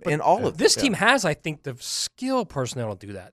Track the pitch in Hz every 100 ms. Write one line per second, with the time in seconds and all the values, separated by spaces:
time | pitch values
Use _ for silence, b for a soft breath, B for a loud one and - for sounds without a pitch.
0 | 170 151 147 196 202 160 277 - 277 190
1 | 214 262 185 - 165 147 139 123 - -
2 | - - 254 262 196 139 123 127 113 95
3 | 101 98 90